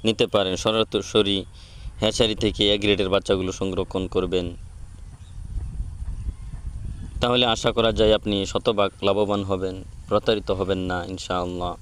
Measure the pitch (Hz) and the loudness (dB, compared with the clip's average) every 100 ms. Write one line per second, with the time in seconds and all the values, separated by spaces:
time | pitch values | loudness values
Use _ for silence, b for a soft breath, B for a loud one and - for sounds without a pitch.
0 | 113 107 113 104 95 90 113 110 110 104 | 0 2 2 4 2 0 0 2 0 -2
1 | - 110 101 98 90 B B B B - | 2 2 4 0 -4 B B B B -2
2 | 107 107 113 107 107 95 101 104 101 98 | 0 2 2 2 0 4 2 4 4 4
3 | 92 98 - 98 92 - 95 92 90 95 | 4 2 2 0 0 -2 -2 -2 -2 -4
4 | 92 92 90 90 87 90 - - - - | -2 0 0 0 -2 -8 -14 -14 -14 -14
5 | - - - - - - - - - - | -16 -16 -14 -12 -8 -6 -6 -6 -8 -8
6 | - - - - - - - - - - | -8 -6 -6 -8 -12 -10 -10 -8 -8 -10
7 | - - 123 123 123 113 120 113 113 104 | -10 -2 2 4 4 2 0 2 2 6
8 | 107 107 104 98 95 - 123 101 98 - | 6 6 2 0 0 0 2 2 0 2
9 | 98 98 101 101 98 95 92 92 - - | 2 2 2 0 0 -2 -2 -6 -12 -14
10 | - 104 - 107 - 95 95 92 92 90 | 0 2 4 0 0 -2 0 0 0 -4
11 | 87 92 - 90 90 90 87 82 | -4 -8 -4 -2 -2 -4 -6 -8